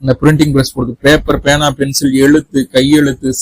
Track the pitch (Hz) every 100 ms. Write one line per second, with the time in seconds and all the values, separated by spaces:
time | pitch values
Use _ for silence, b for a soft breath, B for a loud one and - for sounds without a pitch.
0 | 135 127 147 156 156 135 135 - 123 117
1 | 143 151 - 143 143 147 147 139 139 135
2 | 139 131 139 151 151 135 123 131 135 151
3 | 139 131 135 127